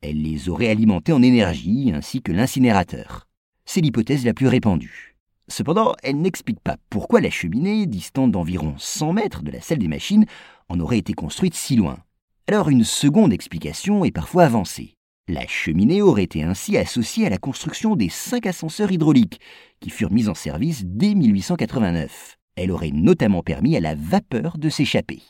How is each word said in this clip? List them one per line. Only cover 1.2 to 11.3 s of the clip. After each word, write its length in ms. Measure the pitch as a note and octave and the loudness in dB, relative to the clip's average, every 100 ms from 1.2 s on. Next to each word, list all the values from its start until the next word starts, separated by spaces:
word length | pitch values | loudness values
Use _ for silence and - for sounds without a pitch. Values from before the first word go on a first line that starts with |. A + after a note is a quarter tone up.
énergie, 680 | B2 B2 G2 D#2+ E2 A#2 C3+ | 6 6 4 0 -2 0 0
ainsi 300 | D2+ D2 C3+ | -2 -4 -8
que 100 | - | -4
l'incinérateur. 960 | E2+ B2+ - B2+ G2+ F2 C2+ - - _ _ _ _ - | -2 0 2 4 4 0 -6 -14 -16 _ _ _ _ -6
C'est 160 | - | 0
l'hypothèse 440 | D#3 A#2+ A2 C#3+ B2 | 0 0 0 0 0
la 80 | - | 2
plus 100 | C3 | 2
répandue. 720 | B2+ A#2 E2+ - - - _ _ _ _ | 2 2 0 -2 -18 -20 _ _ _ _
Cependant, 480 | - - F3+ A3 - | -8 -2 0 0 -2
elle 180 | C3 C#3 | -4 -2
n'explique 380 | F#3 F3 - - | -2 -4 -8 -6
pas 180 | - - _ | -6 -8 _
pourquoi 280 | - - A#2 | -8 0 2
la 120 | A2+ | 2
cheminée, 560 | - F2 G2 F3 G#3+ G3 | -2 -4 -2 -2 -2 -2
distante 440 | G2+ - - C3 | -4 -8 0 0
d'environ 440 | F#2+ E2 F2+ D#2+ C#2+ | 0 -2 -4 -4 -6
cent 340 | - - D#3 | -10 -6 -2
mètres 300 | F#3+ G4+ - | -2 -4 -6
de 80 | D3+ | -10
la 100 | B2 | -12
salle 200 | - D#3+ | -6 -4
des 80 | F2+ | -2
machines, 400 | D2 - G#3 G#3+ - - - _ | -4 2 4 4 0 -20 -20 _
en 100 | F2 | -4
aurait 200 | E2 A#2+ | 0 -2
été 140 | - | -2
construite 420 | G2 D#2 | -6 -6